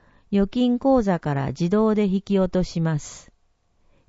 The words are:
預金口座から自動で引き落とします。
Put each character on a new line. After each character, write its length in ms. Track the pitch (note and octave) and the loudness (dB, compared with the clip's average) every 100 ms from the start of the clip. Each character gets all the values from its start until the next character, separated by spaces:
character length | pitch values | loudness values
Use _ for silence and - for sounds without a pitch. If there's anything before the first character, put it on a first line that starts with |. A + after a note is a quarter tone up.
| _ _ _ | _ _ _
預 160 | G3+ G3 | 0 0
金 300 | B3 B3 A#3+ | 0 0 2
口 240 | C4+ C4 | 2 2
座 180 | G3 E3+ | 2 0
か 140 | D3+ | -2
ら 140 | C#3 C3+ | -2 -4
自 200 | C3+ E3+ | -4 0
動 260 | G#3 A3 | 2 2
で 120 | G#3+ G#3 | 2 0
引 160 | G3 | -2
き 160 | - G3 | 0 0
落 120 | F#3 | 2
と 120 | F#3 | 0
し 180 | F3 E3+ | -2 -2
ま 180 | D#3+ D3+ | -2 -2
す。 320 | - - - _ _ _ _ _ _ _ | -6 -18 -20 _ _ _ _ _ _ _